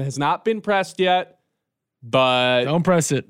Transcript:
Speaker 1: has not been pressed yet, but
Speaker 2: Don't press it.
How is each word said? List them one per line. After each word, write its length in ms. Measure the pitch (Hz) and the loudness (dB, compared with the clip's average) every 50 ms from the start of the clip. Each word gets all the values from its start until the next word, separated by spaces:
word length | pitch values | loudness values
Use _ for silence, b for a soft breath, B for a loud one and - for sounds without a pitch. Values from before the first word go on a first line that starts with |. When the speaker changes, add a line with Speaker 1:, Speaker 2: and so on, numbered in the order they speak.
| 135 | -4
Speaker 1:
has 160 | 139 127 139 | -4 -4 -4
not 260 | 143 147 170 - - | -2 -2 -2 -2 -2
been 160 | 220 226 214 | -2 -4 -2
pressed 380 | - 202 202 196 180 185 - - | -2 -2 0 0 -2 -4 -4 -2
yet, 400 | 185 180 180 185 175 - _ _ _ _ _ _ _ _ _ _ _ _ _ _ 123 | 0 2 2 0 -2 -4 _ _ _ _ _ _ _ _ _ _ _ _ _ _ -8
but 640 | 117 117 135 131 127 127 127 127 123 127 123 123 | -2 0 2 2 2 2 2 2 2 2 0 0
Speaker 2:
Don't 180 | 135 156 175 165 | 0 -2 0 0
press 280 | 185 180 170 147 - 143 | 2 2 2 0 0 -2
it. 140 | 127 - | -4 -4